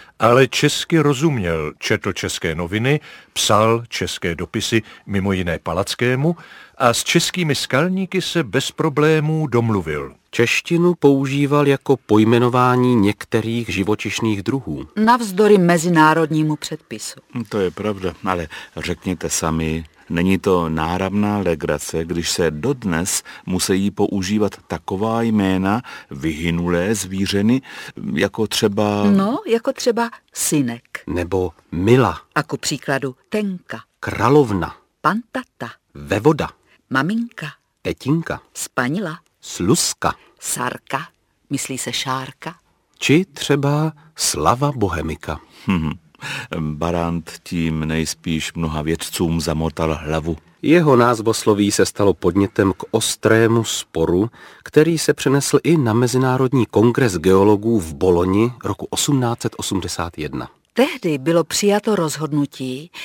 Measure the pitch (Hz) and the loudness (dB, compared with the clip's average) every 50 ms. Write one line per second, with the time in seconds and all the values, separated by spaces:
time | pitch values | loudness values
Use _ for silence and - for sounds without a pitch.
0 | - - _ _ 110 113 123 131 135 123 - - - 147 - - - - 170 160 | -20 -20 _ _ 4 4 6 6 4 4 2 0 0 0 0 -2 -4 -2 0 2
1 | 147 147 143 123 151 165 143 120 92 85 82 80 76 76 73 - - - 110 98 | 2 2 0 2 0 0 0 0 -2 -2 -2 -2 -4 -6 -8 -8 -4 -2 -2 -2
2 | - 104 90 - - 90 - - - 85 78 78 87 85 98 110 117 131 147 147 | -2 -4 -6 -4 -6 -6 -6 -4 -4 -4 -4 -4 -4 -4 -4 -2 0 0 0 0
3 | - - - - - _ _ - - - 107 104 110 113 117 117 120 - - - | -2 -8 -18 -20 -20 _ _ -4 0 2 4 4 4 4 2 0 -2 -6 -8 -6
4 | 95 87 - - - 85 85 80 87 - - 110 - - 120 110 - - - - | -6 -6 -6 -6 -4 -4 -4 -4 -6 -6 -4 -6 -4 0 0 0 0 -2 -10 -20
5 | _ - 98 101 92 101 95 92 90 87 82 78 - 87 82 90 - - - - | _ -6 -4 -2 0 0 0 0 -2 -2 -4 -4 -4 -4 -4 -2 -2 -4 -4 -2
6 | 120 123 127 131 143 165 175 - - - - - - - _ - 135 120 117 - | 0 0 0 0 0 0 -2 -2 -8 -16 -20 -20 -20 -20 _ 0 2 2 2 2
7 | - - - 170 - - - 180 175 156 135 - - - - 131 160 185 185 190 | -2 0 0 0 0 0 -2 -4 -2 -2 -2 -2 -2 -2 0 0 0 0 0 -2
8 | 190 175 - 185 - - - 170 151 107 85 135 - - - - 156 160 135 147 | -4 -4 -4 -4 -4 -2 -2 -2 -2 0 -2 -2 -2 -4 -4 -4 -4 -2 0 2
9 | 147 156 160 156 151 156 156 160 156 135 110 120 117 113 110 98 82 80 76 73 | 2 4 2 2 2 0 -2 -2 -2 0 0 0 0 2 0 0 -2 -2 -6 -6
10 | 69 67 - _ _ _ - - 117 117 - - - - 175 170 175 175 175 - | -8 -10 -14 _ _ _ 0 0 2 2 2 -2 -2 -2 0 2 2 2 2 4
11 | - 143 139 135 139 135 135 143 143 135 143 147 147 139 139 135 - - 139 - | 4 4 6 4 2 -2 0 0 0 2 2 2 4 4 2 0 2 0 0 0
12 | - - 107 107 107 110 120 120 123 123 120 127 123 127 127 127 123 127 123 113 | 2 2 4 6 6 6 6 4 4 4 2 2 2 4 4 2 2 2 4 4
13 | 98 101 107 - - - - 113 107 113 113 120 113 117 110 92 98 95 107 - | 2 2 0 -2 -6 -4 -4 -2 -2 -2 -4 -4 -4 -4 -4 -2 0 0 -2 -2
14 | - 107 - - 117 110 107 98 90 113 120 135 120 - 76 65 67 - _ 214 | -4 -6 -6 -4 -2 -2 -2 -2 -2 -4 -4 -4 -4 -6 -8 -8 -10 -10 _ 0
15 | 214 226 240 247 233 202 185 185 214 208 208 196 175 170 175 170 156 180 175 156 | 2 4 4 2 0 -4 0 2 4 6 6 6 6 4 4 2 2 2 4 4
16 | 156 156 156 160 165 147 156 156 156 151 151 147 - - 160 - - _ 117 107 | 6 6 6 4 2 2 2 0 0 0 0 -4 -6 -10 -12 -12 -12 _ -14 -12
17 | - - - - _ _ - 123 113 - - 107 95 90 80 - 98 107 104 95 | -12 -14 -16 -16 _ _ -10 -10 -8 -4 -2 0 0 -2 -2 -2 -4 -4 -4 -2
18 | 92 90 82 - - 95 92 87 82 - - - - - _ 80 76 - 85 - | -4 -6 -6 -4 -2 -2 -2 -2 -2 -6 -10 -14 -18 -14 _ -10 -6 -6 -6 -4
19 | - 92 90 78 82 80 - - 87 80 80 80 80 80 80 80 80 - _ _ | -4 -4 -4 -4 -4 -4 -4 -2 -2 0 0 0 0 0 -2 -2 -6 -8 _ _
20 | _ - 82 85 87 95 95 90 - 101 92 87 85 80 80 80 80 82 87 92 | _ -6 -2 0 2 2 2 2 2 2 2 2 2 0 0 -2 -2 -2 -2 -2
21 | 95 95 98 104 104 104 104 104 95 87 82 73 - 76 76 73 - - - 80 | -2 -2 0 0 0 0 0 0 0 0 -2 -2 -2 -2 -4 -4 -4 -6 -6 -6
22 | 82 82 87 85 82 - - - 87 80 76 76 76 127 143 131 113 98 82 80 | -4 -4 -4 -4 -4 -4 -2 0 0 0 0 -2 -2 -2 -4 -2 -2 -2 -2 0
23 | 90 - - - - - - - - - 92 90 - - 98 95 98 101 92 - | -2 -2 -4 -6 -6 -10 -16 -16 -8 -6 -4 -2 0 0 0 2 0 0 0 0
24 | 101 - - 101 92 92 107 107 104 98 - - - _ - 85 - - 98 92 | 0 0 0 -2 -2 -2 0 0 0 0 -2 -6 -10 _ -10 -10 -8 -8 -6 -4
25 | 107 113 113 117 117 117 110 107 98 95 92 92 95 98 104 120 - - - - | -2 -2 -2 0 0 2 2 2 2 2 2 2 2 2 0 0 -2 -6 -14 -18
26 | - _ 71 69 - 80 78 78 82 85 85 85 87 87 87 85 87 104 113 107 | -16 _ -12 -6 -6 -6 -4 -2 -2 -2 -2 0 0 0 0 0 0 0 -2 -2
27 | 95 92 95 95 98 92 101 101 101 110 123 135 - - - - - - - - | -4 -6 -4 -4 -2 -2 0 0 2 2 2 2 0 -6 -14 -16 -16 -16 -14 -10
28 | - - - 78 95 98 - - 110 101 - - 117 104 101 104 104 104 104 104 | -8 -6 -2 -2 -2 -2 -2 -2 -4 -4 -2 0 0 0 0 0 0 0 0 2
29 | 104 101 101 98 - 104 262 392 427 330 226 233 - 277 262 - - 254 220 233 | 2 4 4 4 4 2 -2 -4 -2 -2 -2 0 0 -2 -4 -2 -2 -2 0 0
30 | 233 233 - - _ _ _ - - - - 147 135 117 117 120 - _ - - | -2 -4 -6 -12 _ _ _ -6 -4 -2 0 0 0 0 -4 -8 -14 _ -18 -16
31 | - - 87 87 87 85 98 95 90 85 - _ _ _ - 82 92 107 123 131 | -10 -6 -4 -4 -4 -2 -2 -2 -2 -2 -6 _ _ _ -6 -2 4 4 6 6
32 | 123 95 85 - - _ _ 156 - - - - - - 156 131 - - 139 135 | 6 2 0 -4 -10 _ _ -6 -4 -4 -8 -8 -6 -6 -6 -6 -4 -4 -4 -4
33 | 139 135 127 - _ _ - 214 214 196 185 175 - _ - 113 - _ _ _ | -4 -6 -10 -12 _ _ -6 -4 -4 -4 -6 -8 -10 _ -14 -14 -14 _ _ _
34 | - - - - 101 120 143 151 139 110 101 92 82 73 - - _ _ _ _ | -10 -8 -4 0 2 4 6 6 6 4 2 -2 -2 -4 -8 -14 _ _ _ _
35 | - 151 190 226 - - - 262 254 - _ _ 123 117 - - _ _ _ 71 | -2 -2 -2 -2 -6 -8 -10 -10 -10 -10 _ _ -14 -14 -14 -18 _ _ _ -18
36 | 73 71 95 104 110 147 160 135 - - - _ _ _ _ _ _ _ 127 131 | -6 -4 -4 2 4 2 2 2 -2 -6 -8 _ _ _ _ _ _ _ -2 0
37 | 143 175 214 226 233 233 - - 160 147 - - _ _ _ _ _ 92 85 - | 0 0 -2 -4 -4 -6 -8 -12 -14 -14 -14 -16 _ _ _ _ _ -8 -8 -6
38 | - 127 151 170 156 - - - - _ _ - - - - - 123 123 151 202 | -2 0 0 0 0 -4 -8 -10 -10 _ _ -12 -12 -8 -4 -4 -2 -2 -4 -4
39 | 208 160 156 - _ _ _ _ - - - - 90 92 - - - - - - | -6 -8 -10 -12 _ _ _ _ -18 -16 -8 -4 0 2 2 2 2 -2 -4 -4
40 | - 80 - - _ _ _ _ - - - - 123 127 - - - _ - 135 | -4 -4 -4 -6 _ _ _ _ -10 -8 -6 -4 -4 -6 -6 -8 -10 _ -8 -8
41 | 160 - _ _ _ _ _ _ _ _ 139 135 - - 135 123 - 131 117 - | -8 -10 _ _ _ _ _ _ _ _ -6 -6 -6 -6 -8 -8 -8 -8 -6 -6
42 | - 135 131 131 131 131 - _ - 160 165 _ _ _ _ _ _ _ _ _ | -4 -4 -6 -6 -6 -10 -14 _ -16 -16 -16 _ _ _ _ _ _ _ _ _
43 | - - 135 165 190 - _ - - - 143 147 139 143 147 147 156 160 156 - | 0 4 4 4 4 0 _ -10 -2 0 0 0 2 0 0 0 -2 -2 -4 -8
44 | _ _ _ - - - - - 76 82 117 127 143 143 139 123 104 92 85 80 | _ _ _ -4 -4 -2 -2 0 2 2 2 2 0 -2 0 0 -2 -2 -2 -4
45 | 78 80 80 - - - 76 71 - _ _ - - - 95 85 80 76 73 - | -4 -6 -8 -8 -8 -10 -10 -10 -10 _ _ -10 -4 -2 0 0 0 -2 -4 -6
46 | - _ _ _ - - - 139 - - - 87 78 76 76 73 82 85 87 87 | -12 _ _ _ -14 -12 -12 -12 -12 -10 -8 -6 -6 -6 -4 -4 -4 -2 -2 0
47 | 85 85 85 85 80 - - - - - 90 85 82 80 80 78 78 78 80 80 | -2 -2 -2 -4 -6 -8 -16 -18 -12 -8 -4 -2 -2 -2 -2 -2 -4 -2 -2 -2
48 | 80 - - - - 87 80 78 - - - 82 82 78 78 78 73 78 82 80 | -4 -4 -6 -8 -6 -4 -4 -4 -4 -6 -6 -4 -4 -4 -4 -4 -2 -2 -4 -4
49 | - - - - 92 82 82 85 73 82 80 78 80 80 76 - 82 80 78 78 | -4 -8 -4 -2 -2 0 0 -2 -2 -2 -2 -2 -2 -4 -2 -2 -2 -2 -2 -4
50 | 78 76 78 80 76 82 80 78 - _ _ _ - 123 156 175 160 151 131 120 | -4 -4 -4 -4 -2 -4 -6 -6 -8 _ _ _ 2 4 4 4 6 6 6 6
51 | 120 120 123 113 107 113 110 - - 113 107 101 104 101 - - 95 - - - | 6 4 4 2 0 0 -2 0 2 2 2 4 2 2 2 2 0 0 2 2
52 | 104 101 87 - - 87 87 101 98 95 - - 101 98 92 - - - - 113 | 2 2 2 2 0 0 2 2 0 2 2 2 2 2 0 -2 -6 -4 -2 -2
53 | - - - - - 110 110 110 113 110 117 117 113 - - - - - - 82 | -2 -2 -4 -2 2 4 4 6 6 4 4 2 2 0 -4 -6 -8 -6 -2 0
54 | 82 80 85 90 107 117 - - - - - - _ - - 151 156 165 170 151 | 0 2 2 2 2 0 -4 -10 -20 -20 -20 -20 _ 0 2 4 4 4 2 0
55 | - - 143 - - 139 135 143 139 - - 135 - 135 170 160 131 113 110 120 | 0 0 -2 0 2 2 2 2 2 2 0 2 2 4 2 2 2 2 2 2
56 | 127 120 120 127 131 131 127 131 135 127 139 131 110 - - 104 107 120 117 - | 2 2 2 0 0 2 2 2 0 2 2 0 0 2 2 4 4 4 4 4
57 | 135 113 90 85 78 92 95 95 98 107 107 101 107 113 117 107 85 80 76 71 | 2 0 0 0 2 4 6 6 6 6 4 4 2 0 0 0 0 -2 -6 0
58 | 92 92 87 85 90 92 95 101 113 123 123 - - 98 98 - - - - - | 2 2 4 4 2 2 2 2 0 0 -2 -6 -8 -8 -8 -6 -8 -8 -6 -4
59 | - - 143 131 123 117 117 - - 117 - - - - 101 92 87 87 - - | -2 0 0 0 0 -2 -4 -4 -6 -8 -8 -6 -8 -4 -4 -4 -4 -4 -6 -6
60 | 85 85 - - 76 69 65 64 62 - - _ _ _ _ - 262 339 330 254 | -6 -8 -8 -8 -10 -8 -8 -8 -10 -10 -14 _ _ _ _ 0 0 0 0 -4
61 | - 175 151 135 131 160 165 170 160 - - - 208 202 202 208 - 226 214 196 | -4 -4 -4 -2 -2 0 0 2 0 0 -2 0 2 2 2 2 0 0 0 0
62 | 170 151 139 143 156 147 147 147 143 - - - 131 127 127 135 156 180 - - | 0 -2 -4 -6 -6 -4 -2 -2 -2 -2 -4 -8 -10 -8 -8 -10 -12 -16 -16 -16
63 | - | -16